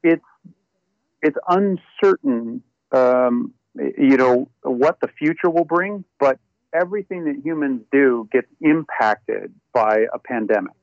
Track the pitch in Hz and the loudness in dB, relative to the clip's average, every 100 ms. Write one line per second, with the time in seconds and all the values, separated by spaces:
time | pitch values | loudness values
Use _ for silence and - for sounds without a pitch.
0 | 339 330 _ _ - _ _ _ _ _ | 2 0 _ _ -20 _ _ _ _ _
1 | _ _ 151 - - 180 202 180 _ - | _ _ -4 -2 -2 0 0 -2 _ 0
2 | 196 190 143 117 117 - _ _ _ 131 | 2 2 0 -2 -4 -12 _ _ _ 2
3 | 127 127 127 120 120 _ _ 143 139 - | 2 2 2 0 -4 _ _ -8 -8 0
4 | 135 135 127 123 - _ 135 123 147 180 | 4 6 4 2 -2 _ -6 0 0 0
5 | 120 - 151 - 180 165 160 170 196 208 | -8 -4 -4 0 0 0 0 -2 -2 -8
6 | - _ 139 131 _ _ _ 160 180 208 | -14 _ 0 0 _ _ _ -4 -2 -4
7 | 190 180 160 143 147 160 143 127 110 139 | -8 -6 -6 -6 -6 -4 -4 -4 0 2
8 | 135 120 110 127 - _ 156 160 151 - | 2 2 -2 -4 -4 _ 0 0 -2 -2
9 | 110 104 - 101 98 _ _ 123 107 110 | -2 -2 -6 -8 -8 _ _ -2 2 2
10 | 113 - - 120 104 107 95 _ | 0 -4 -8 -6 0 -2 -2 _